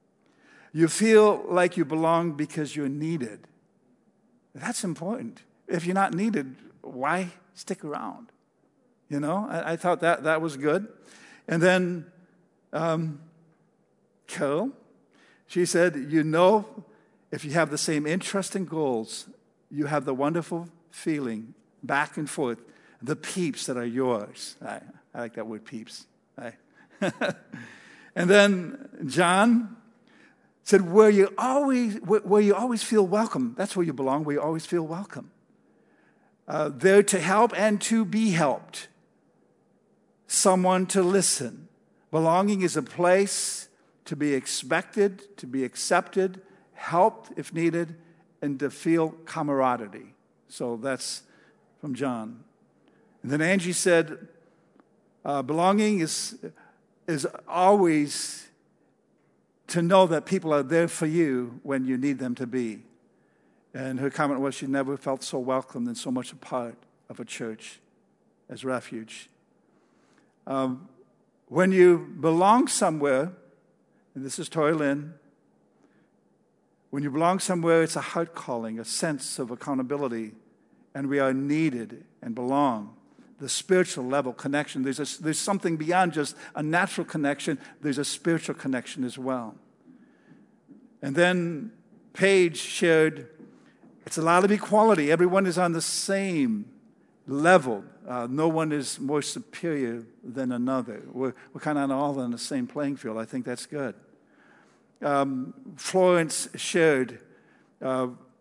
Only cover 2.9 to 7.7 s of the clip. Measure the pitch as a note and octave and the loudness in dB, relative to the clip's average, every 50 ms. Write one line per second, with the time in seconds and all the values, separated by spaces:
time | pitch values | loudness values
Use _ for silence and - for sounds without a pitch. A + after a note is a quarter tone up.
2.9 | C#3 D3 D3+ D#3+ E3+ E3 B2 A2 G#2 G#2 - - _ _ _ _ _ _ _ _ | -4 -4 -4 -4 -4 -4 -6 -8 -10 -12 -20 -20 _ _ _ _ _ _ _ _
3.9 | _ _ _ _ _ _ _ _ _ _ _ _ - C#3+ B2+ F#3 A#3+ - - F#3 | _ _ _ _ _ _ _ _ _ _ _ _ -16 -10 -8 -8 -6 -6 -6 -6
4.9 | D#3 - E3 F3+ A3+ C4+ B3 A3+ - - _ _ _ _ _ - - E3+ E3 F3 | -6 -6 -6 -6 -6 -6 -8 -10 -14 -16 _ _ _ _ _ -6 -6 -4 -2 -2
5.9 | F#3 G3 G3 F#3 - E3+ G3+ A3+ G#3 - C#3 C3 B2+ - - - - _ - - | 0 0 0 0 0 0 -2 0 0 -2 -4 -6 -10 -18 -20 -20 -20 _ -16 -14
6.9 | - B2 B2+ C#3+ E3 F#3 F#3+ F3+ E3+ - _ _ _ - - - | -8 -4 -2 -2 -2 -2 -4 -6 -10 -16 _ _ _ -14 -10 -10